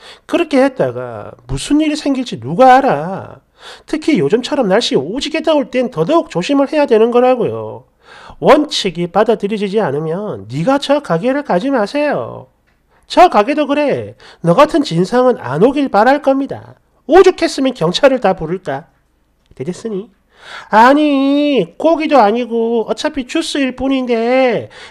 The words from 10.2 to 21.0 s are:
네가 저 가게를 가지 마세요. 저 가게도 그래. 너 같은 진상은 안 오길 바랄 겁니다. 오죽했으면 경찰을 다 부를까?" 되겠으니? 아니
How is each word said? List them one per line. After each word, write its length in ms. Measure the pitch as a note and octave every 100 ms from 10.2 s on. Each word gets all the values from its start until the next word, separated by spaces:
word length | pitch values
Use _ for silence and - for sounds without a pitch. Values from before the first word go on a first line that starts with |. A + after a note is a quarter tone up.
| G#3 A2+ G#2
네가 240 | C3+ G3 C#4
저 220 | C#4 C#4+
가게를 420 | - E3 A#3+ C#4+
가지 280 | C#4 F3+ C4+
마세요. 760 | C4 G3+ D4 D4 E3+ A#2 A#2 B2+ _ _ _ _ _ _
저 220 | D4+ F4
가게도 360 | G#3+ G#3+ D4+
그래. 500 | C4+ D4 C#4+ C#3 G2+ - - -
너 120 | E3+
같은 300 | F#3 D4 E4
진상은 540 | - E3 F#3 B3 B3+ A3+
안 240 | A#2+ D3
오길 260 | A#3+ C#4 C4
바랄 320 | G3 A#3+ C#4+
겁니다. 540 | C#4+ C4+ C4+ G#2+ - - _ _ -
오죽했으면 640 | E4+ F#4+ E4+ E4 - C4+
경찰을 460 | B3+ E3 F3 C#4 C4
다 120 | G3
부를까?" 520 | F#3 D#3+ F#3+ - C3+ - _ _ _ _ _ _
되겠으니? 560 | - C#3+ F3 A3+ G3 A3+ _ _ _ - - -
아니 1040 | G#3 B3 D4